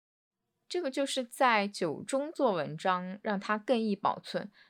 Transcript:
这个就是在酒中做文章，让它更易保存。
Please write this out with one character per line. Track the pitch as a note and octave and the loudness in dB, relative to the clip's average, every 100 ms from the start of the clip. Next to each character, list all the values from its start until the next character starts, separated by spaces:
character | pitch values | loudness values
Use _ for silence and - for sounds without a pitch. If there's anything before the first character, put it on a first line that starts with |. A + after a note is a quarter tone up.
| _ _ _ _ _ _ _ | _ _ _ _ _ _ _
这 | F4 | -4
个 | D#4+ | -2
就 | C4 | -2
是 | C#4 - | -2 -2
在 | B3 - C4+ A3 G3+ | -4 2 4 4 2
酒 | G3+ F3 C#3+ | -2 -2 -2
中 | - C4+ D4 | -2 -2 -2
做 | E4+ C4+ | 0 2
文 | F3+ C#3+ D3+ | 2 -2 -2
章， | F#3+ F3+ F3+ F#3+ | 0 0 -2 -6
让 | - G3 | -4 -4
它 | - G#3+ | 0 -2
更 | - A#3+ | 2 2
易 | A3+ G3 | 2 0
保 | - - | 0 -2
存。 | - F3 - - - | -4 -6 -6 -12 -20